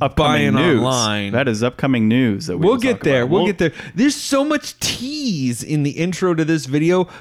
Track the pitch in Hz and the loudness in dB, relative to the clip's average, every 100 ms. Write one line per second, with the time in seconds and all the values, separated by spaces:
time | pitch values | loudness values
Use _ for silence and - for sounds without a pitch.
0 | 139 - 151 151 143 - 170 123 127 127 | -2 0 2 2 2 2 2 2 2 0
1 | 110 104 101 113 135 107 120 - 139 127 | 0 -2 -2 0 0 0 -2 -2 0 2
2 | 107 120 123 98 165 - 175 254 254 - | 2 4 2 0 -4 0 2 2 0 0
3 | 160 131 123 180 208 185 165 - - 170 | 2 2 2 2 0 0 -2 -4 -8 0
4 | 285 - - 277 294 302 - - - - | 0 0 -2 0 0 -2 -4 -8 -6 -6
5 | 247 302 262 160 127 117 - 151 143 - | -8 -6 -4 -2 -2 -4 -4 -2 -2 -2
6 | 175 170 185 165 160 160 131 147 165 185 | -4 0 0 0 0 -2 0 0 2 2
7 | 175 - | 0 -6